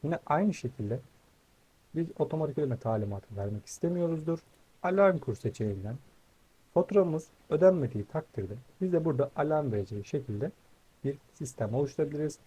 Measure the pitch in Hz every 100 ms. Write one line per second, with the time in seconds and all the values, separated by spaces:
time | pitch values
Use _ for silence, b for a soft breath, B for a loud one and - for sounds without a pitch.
0 | 147 170 - 147 208 175 120 - 104 117
1 | - _ _ _ _ _ _ _ _ 160
2 | 165 - 156 160 151 156 147 120 113 110
3 | 104 101 - 101 101 104 - - 170 175
4 | 170 165 156 165 _ _ _ _ 180 190
5 | 196 175 - 104 117 - 107 98 101 123
6 | - - _ _ _ _ _ - 180 196
7 | 180 160 - _ _ - 185 185 131 107
8 | 101 160 156 - 95 110 - - 185 175
9 | 160 131 139 - 151 156 143 107 98 104
10 | 101 151 127 104 143 - - - _ _
11 | 135 135 _ - 127 - 107 120 143 -
12 | 151 147 151 -